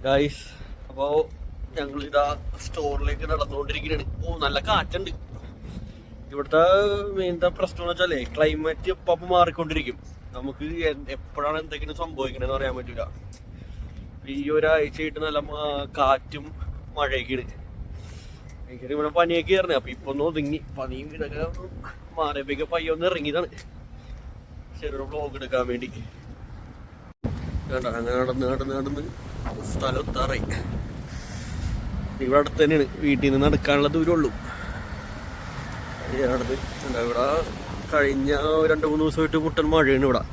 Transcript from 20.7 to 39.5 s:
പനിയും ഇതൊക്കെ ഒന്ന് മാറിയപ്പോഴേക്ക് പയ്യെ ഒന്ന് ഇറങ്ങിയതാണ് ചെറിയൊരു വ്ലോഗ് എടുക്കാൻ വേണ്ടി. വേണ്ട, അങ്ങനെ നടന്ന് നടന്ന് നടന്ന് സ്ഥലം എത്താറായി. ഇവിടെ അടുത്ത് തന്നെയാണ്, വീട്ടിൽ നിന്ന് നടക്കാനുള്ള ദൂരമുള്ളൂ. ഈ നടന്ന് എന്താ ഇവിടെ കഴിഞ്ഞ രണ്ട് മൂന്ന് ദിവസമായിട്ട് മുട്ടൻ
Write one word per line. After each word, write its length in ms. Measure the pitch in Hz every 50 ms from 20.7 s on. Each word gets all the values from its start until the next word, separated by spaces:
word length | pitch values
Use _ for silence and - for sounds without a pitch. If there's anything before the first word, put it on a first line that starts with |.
| - 139
പനിയും 300 | 131 131 127 131 143 151 151
ഇതൊക്കെ 240 | 160 156 139 - 147 160 165
ഒന്ന് 200 | 170 180 185 180 - - - - - - - - - 165
മാറിയപ്പോഴേക്ക് 480 | 156 147 143 143 139 139 147 135 156 151 170
പയ്യെ 180 | 170 160 160 160
ഒന്ന് 120 | 160 170 185
ഇറങ്ങിയതാണ് 380 | 180 170 143 147 143 170 175 - - - - - - - - - - - - - - - - - - - - - - - - - - -
ചെറിയൊരു 280 | 147 147 135 135 139 135
വ്ലോഗ് 260 | 143 151 147 143 131 131
എടുക്കാൻ 240 | 131 123 131 127 123 123
വേണ്ടി. 180 | 123 120 127 - - - - - - - - - - - - - - - - - - - - - - - - - - _ - - - - - - - - - -
വേണ്ട, 180 | 131 131 127 120 113
അങ്ങനെ 180 | 117 117 120 123 127
നടന്ന് 240 | 127 131 127 131 131 127
നടന്ന് 220 | 131 131 135 135 135 135
നടന്ന് 240 | 135 143 143 143 - - - - - - - - - - - - - -
സ്ഥലം 300 | - - 135 135 127 - -
എത്താറായി. 400 | - - 127 131 131 135 113 - - - - - - - - - - - - - - - - - - - - - - - - - - - - - - - - - - - - 135
ഇവിടെ 140 | 123 135 143
അടുത്ത് 200 | 147 143 - -
തന്നെയാണ്, 240 | 156 147 160 151 139 127 - - 156
വീട്ടിൽ 220 | 143 139 123 131
നിന്ന് 120 | 139 135 135 143
നടക്കാനുള്ള 440 | 147 147 143 - 143 143 143 143 143 147
ദൂരമുള്ളൂ. 340 | 165 160 165 175 160 147 120 104 - - - - - - - - - - - - - - - - - - - - - - - - - - - - - - - - - - - 127
ഈ 80 | 135 139 120
നടന്ന് 260 | 127 127 123 120 135 127 - - - - -
എന്താ 120 | 135 123 120 117
ഇവിടെ 220 | 120 120 120 127 139 151 165 160 156 - - - - - - - - 160
കഴിഞ്ഞ 380 | 147 143 139 139 135 135 143 147 143 147 156 156 156 156 160
രണ്ട് 140 | 156 151 156 151
മൂന്ന് 140 | 151 156 156
ദിവസമായിട്ട് 340 | 156 135 160 160 156 160 160 156
മുട്ടൻ 200 | 160